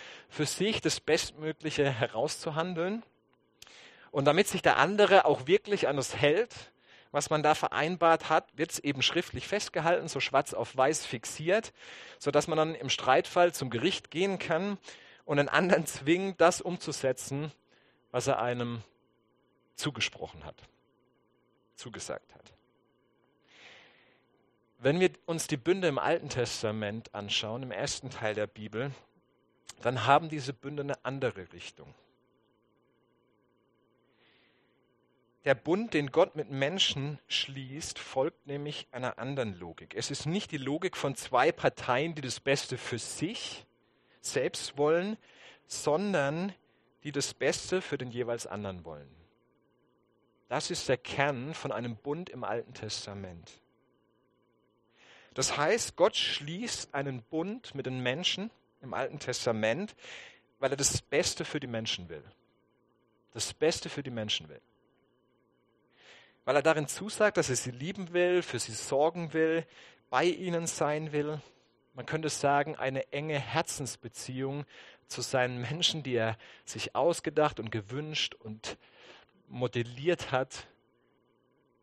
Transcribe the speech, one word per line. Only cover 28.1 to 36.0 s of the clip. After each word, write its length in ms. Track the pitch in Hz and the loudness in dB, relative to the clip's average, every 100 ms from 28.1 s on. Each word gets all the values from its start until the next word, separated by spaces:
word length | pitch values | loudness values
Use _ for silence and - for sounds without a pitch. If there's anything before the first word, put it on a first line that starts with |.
Teil 240 | - 110 | -4 -4
der 120 | 104 104 | -2 -4
Bibel, 460 | - 107 107 139 - - _ _ _ _ _ - - | -6 -8 -6 -6 -8 -18 _ _ _ _ _ -20 -4
dann 240 | 123 113 113 | -2 0 6
haben 220 | 147 160 | 6 6
diese 240 | 151 127 | -4 -6
Bünde 300 | - 139 147 | -8 -8 -6
eine 220 | 143 131 | -6 -6
andere 480 | 127 135 127 95 87 | -6 -2 -2 -4 -12
Richtung. 420 | 87 - - 69 - _ _ _ _ _ _ 113 110 120 120 120 120 120 107 117 113 107 117 120 117 135 113 120 131 123 123 _ _ _ _ _ _ _ _ | -16 -16 -16 -20 -20 _ _ _ _ _ _ _ _ _ _ _ _ _ _ _ _ _ _ _ _ _ _ _ _ _ _ _ _ _ _ _ _ _ _
Der 100 | 139 | 0
Bund, 400 | 127 151 190 226 | 0 2 0 2
den 160 | 156 | 0